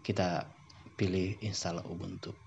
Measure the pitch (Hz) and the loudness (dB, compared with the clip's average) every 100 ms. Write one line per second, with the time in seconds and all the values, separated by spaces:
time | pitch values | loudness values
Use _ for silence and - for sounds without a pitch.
0 | - 101 90 80 - - - - - - | 2 4 4 2 -2 -12 -20 -20 -14 0
1 | 98 92 92 104 110 95 87 85 - 87 | 2 4 2 0 -2 0 -2 -2 -4 -6
2 | 92 92 - - | -6 -6 -8 -12